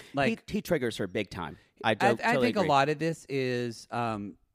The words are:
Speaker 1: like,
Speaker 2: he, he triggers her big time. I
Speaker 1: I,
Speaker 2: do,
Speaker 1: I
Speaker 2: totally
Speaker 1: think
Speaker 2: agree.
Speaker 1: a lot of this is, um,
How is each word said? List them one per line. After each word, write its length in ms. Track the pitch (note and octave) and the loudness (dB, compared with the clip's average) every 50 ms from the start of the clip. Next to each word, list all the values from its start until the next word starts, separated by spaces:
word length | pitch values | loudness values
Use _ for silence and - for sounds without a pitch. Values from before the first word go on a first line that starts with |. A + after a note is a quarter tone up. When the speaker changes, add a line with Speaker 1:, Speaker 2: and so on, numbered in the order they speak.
| - - - | -18 -8 -2
Speaker 1:
like, 340 | C#3 C#3 F3 A3+ G#3 - - | 0 0 0 0 -2 -6 -6
Speaker 2:
he, 80 | - - | -6 -6
he 40 | - | -2
triggers 360 | - F3 D3+ B2 A#2 G#2+ - | 0 0 0 0 -2 -2 -2
her 100 | A2+ F#2 | -6 -4
big 220 | F#2 A2+ G#2+ - | -2 -4 -4 -4
time. 260 | - F#2+ E2+ D2 E2 - _ _ _ _ - | -6 -8 -8 -8 -10 -14 _ _ _ _ 0
I 80 | A2+ | 0
Speaker 1:
I, 40 | A2 | 2
Speaker 2:
do, 120 | G#2+ - | 4 4
Speaker 1:
I 80 | G3 - | 2 2
Speaker 2:
totally 320 | - - A3 A#3+ C4 B3 | 4 2 0 2 2 2
Speaker 1:
think 100 | B3 G#3 G#3 | 2 2 2
Speaker 2:
agree. 100 | F#3 D#3 | 2 4
Speaker 1:
a 20 | |
lot 180 | C#3+ C3+ C#3 C#3+ | 4 4 4 4
of 80 | D#3 C#3+ | 2 0
this 260 | D#3+ E3 E3 - - - | 0 -2 -2 -4 -6 -4
is, 600 | C3+ C#3 C3 B2+ B2 B2 B2 A#2+ A2+ - - - | -2 -2 0 0 0 -2 -2 -4 -6 -10 -12 -6
um, 460 | - A#2 A#2 A#2 A2 G#2 G2+ G2+ - - _ _ _ | -4 -2 -2 -2 -2 -4 -6 -8 -10 -14 _ _ _